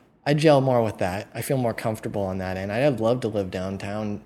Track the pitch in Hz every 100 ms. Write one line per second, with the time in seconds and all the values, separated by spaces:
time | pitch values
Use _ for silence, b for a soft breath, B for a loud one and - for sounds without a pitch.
0 | _ _ 143 151 156 139 135 123 110 -
1 | 95 98 - 120 117 135 120 107 117 107
2 | 117 104 95 95 92 92 98 110 147 113
3 | 110 123 117 104 92 92 95 98 101 104
4 | 107 104